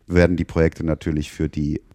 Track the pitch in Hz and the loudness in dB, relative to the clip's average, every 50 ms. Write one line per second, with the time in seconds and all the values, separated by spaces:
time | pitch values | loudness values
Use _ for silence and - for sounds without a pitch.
0 | _ - 90 87 87 82 90 82 85 - - 85 80 82 - - 85 80 78 - | _ 0 4 4 4 4 4 0 -2 -2 0 2 2 2 0 -2 -4 -4 -4 -4
1 | - 85 78 76 76 - - - 80 73 - 76 73 73 76 - - _ | -4 -4 -4 -4 -6 -6 -6 -6 -6 -4 -4 -4 -4 -4 -4 -6 -8 _